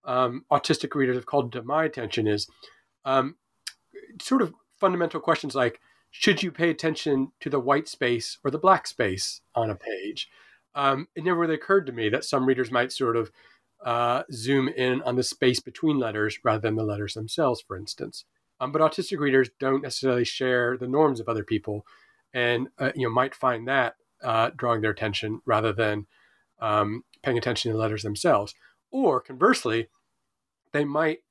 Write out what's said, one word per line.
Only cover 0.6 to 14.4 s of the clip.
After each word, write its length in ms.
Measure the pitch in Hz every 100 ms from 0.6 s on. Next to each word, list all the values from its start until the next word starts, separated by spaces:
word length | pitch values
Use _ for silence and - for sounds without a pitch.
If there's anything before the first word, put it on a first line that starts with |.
| - 156 135 147
readers 200 | 131 123
have 100 | -
called 280 | 143 120
to 100 | 123
my 220 | 117 151 156
attention 420 | 151 110 - 107
is, 220 | 104 - _ - _ _ _ 131
um, 320 | 135 135 170 _ _ - - _ 403 - 220
sort 200 | - 262
of 120 | 175 - _ _
fundamental 440 | 190 180 170 165
questions 340 | 160 156 147 135
like, 240 | 123 - _ _ _
should 320 | - - 180
you 80 | 185
pay 180 | 160 170
attention 640 | 160 160 156 156 135 135 _
to 100 | 139
the 100 | 139
white 280 | 123 143 151
space 500 | - 123 120 - -
or 80 | 139
the 60 | 151
black 280 | 185 185 -
space 540 | - 107 92 - - _ -
on 140 | 110
a 60 | 95
page? 540 | - 98 101 - - _ - _ _ 147
Um, 320 | 139 135 175 -
it 80 |
never 160 | 165 170
really 160 | 165 156
occurred 300 | - 196 139
to 80 |
me 160 | 117 107
that 160 | 123 -
some 200 | 139 131
readers 260 | 127 117
might 200 | 123 127
sort 240 | - 127 117
of, 160 | 113 _ _ _ _ _ -
uh, 380 | 120 120 127 -
zoom 360 | 123